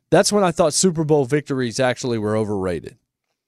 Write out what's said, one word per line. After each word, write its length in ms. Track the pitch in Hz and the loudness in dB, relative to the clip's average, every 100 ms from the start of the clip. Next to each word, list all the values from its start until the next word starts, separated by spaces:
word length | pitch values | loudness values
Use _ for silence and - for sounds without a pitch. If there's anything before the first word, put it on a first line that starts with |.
| _ | _
That's 220 | 180 196 | 2 4
when 120 | 208 | 2
I 60 | 185 | 2
thought 220 | 165 160 | 2 0
Super 320 | - 190 160 | 2 0 0
Bowl 220 | 151 151 123 | 2 2 2
victories 520 | 147 - 135 123 107 | -2 -2 -4 -4 -2
actually 380 | 127 120 131 117 | -2 -2 -4 -2
were 200 | 104 110 | -2 -2
overrated. 600 | 104 104 92 82 - - _ _ _ _ | -2 -2 -2 -4 -8 -18 _ _ _ _